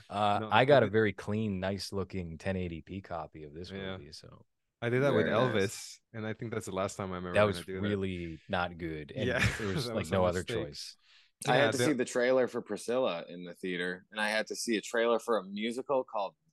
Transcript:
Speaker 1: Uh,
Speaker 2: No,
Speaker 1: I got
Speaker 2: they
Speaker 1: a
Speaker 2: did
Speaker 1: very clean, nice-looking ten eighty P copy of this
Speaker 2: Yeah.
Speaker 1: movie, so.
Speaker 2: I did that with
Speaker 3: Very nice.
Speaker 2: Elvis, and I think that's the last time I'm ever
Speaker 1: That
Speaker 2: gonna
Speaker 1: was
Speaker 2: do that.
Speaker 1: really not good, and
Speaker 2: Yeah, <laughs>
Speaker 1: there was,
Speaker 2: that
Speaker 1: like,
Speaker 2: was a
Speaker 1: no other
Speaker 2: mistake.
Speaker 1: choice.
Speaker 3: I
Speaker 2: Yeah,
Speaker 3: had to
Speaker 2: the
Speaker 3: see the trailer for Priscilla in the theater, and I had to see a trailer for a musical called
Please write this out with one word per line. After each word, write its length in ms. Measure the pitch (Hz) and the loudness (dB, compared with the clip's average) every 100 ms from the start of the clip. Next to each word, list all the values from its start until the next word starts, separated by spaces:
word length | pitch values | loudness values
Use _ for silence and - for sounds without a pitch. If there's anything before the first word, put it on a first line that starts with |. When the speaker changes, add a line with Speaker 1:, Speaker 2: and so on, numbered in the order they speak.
| - | -6
Speaker 1:
Uh, 280 | 101 104 101 | 0 2 2
Speaker 2:
No, 80 | 110 | 4
Speaker 1:
I 140 | 107 | 6
got 160 | 135 139 | 8 8
Speaker 2:
they 60 | 110 | 8
Speaker 1:
a 20 | |
Speaker 2:
did 40 | |
Speaker 1:
very 200 | 110 107 | 4 4
clean, 480 | 92 - 107 110 95 | 0 -4 -2 -2 -2
nice-looking 800 | 95 98 - 98 92 98 85 80 | -2 -4 -4 -4 -4 -6 -6 -6
ten 180 | 98 95 | -4 -2
eighty 240 | 90 82 | -4 -6
P 200 | - 95 | -10 -12
copy 440 | - 85 78 80 | -8 -8 -8 -12
of 100 | 76 | -14
this 160 | 78 90 | -14 -12
Speaker 2:
Yeah. 260 | 98 95 92 | -8 -8 -10
Speaker 1:
movie, 140 | 73 | -12
so. 320 | - 82 - _ _ _ _ | -18 -20 -20 _ _ _ _
Speaker 2:
I 60 | 120 | 0
did 140 | 123 | 2
that 100 | 139 | 4
with 120 | 113 - | 4 4
Speaker 3:
Very 100 | 104 | 4
nice. 140 | 123 | 4
Speaker 2:
Elvis, 460 | 110 98 - - - _ | 4 0 -2 -12 -18 _
and 140 | 113 107 | -8 -8
I 60 | |
think 200 | 107 117 | -6 -6
that's 140 | 110 101 | -6 -4
the 80 | |
last 220 | 95 98 - | -2 -2 -4
time 140 | 95 | -6
I'm 60 | 90 | -6
ever 100 | 90 | 0
Speaker 1:
That 60 | |
Speaker 2:
gonna 120 | 95 104 | 4 4
Speaker 1:
was 180 | 87 | 2
Speaker 2:
do 100 | 82 | -6
that. 60 | 95 | -4
Speaker 1:
really 580 | 101 104 95 90 85 78 - | -2 0 -2 -4 -6 -10 -4
not 280 | 92 87 85 | -2 -2 -4
good, 360 | 85 78 71 104 | -6 -6 -8 -4
and 100 | 113 | -2
Speaker 2:
Yeah, 120 | 123 | 2
<laughs> 200 | 113 - | 2 0
Speaker 1:
there 100 | 104 | -2
was, 180 | 90 - | -2 -2
Speaker 2:
that 80 | |
Speaker 1:
like, 80 | 113 | -4
Speaker 2:
was 80 | 82 | 0
a 40 | |
Speaker 1:
no 100 | 95 | 2
other 160 | 90 87 | 4 2
Speaker 2:
mistake. 240 | 85 120 73 | -2 -4 -6
Speaker 1:
choice. 300 | 76 - - _ - _ _ - | -8 -14 -16 _ -20 _ _ 2
Speaker 3:
I 100 | 127 | 4
Speaker 2:
Yeah, 40 | |
Speaker 3:
had 80 | 143 | 4
to 60 | 120 | 4
Speaker 2:
the 60 | |
Speaker 3:
see 80 | 123 | 2
the 120 | 123 | 2
trailer 440 | 123 127 123 131 117 | 0 2 4 4 2
for 140 | 120 | -2
Priscilla 600 | - 101 - 123 123 85 - | -6 -6 -2 0 0 -2 -6
in 160 | 87 | -12
the 80 | 87 | -12
theater, 520 | 85 92 90 90 90 - | -8 -4 -2 -2 -6 -8
and 100 | 107 | -4
I 80 | 104 | 0
had 180 | 110 107 | 0 -2
to 100 | 101 | -4
see 200 | - 110 | -2 -2
a 20 | |
trailer 380 | - 117 117 113 | 0 2 2 2
for 180 | 117 107 | 2 -2
a 60 | |
musical 580 | 95 101 113 117 131 135 | -2 -4 -4 -4 -2 -2
called 320 | 127 110 95 78 _ | 0 -4 -4 -8 _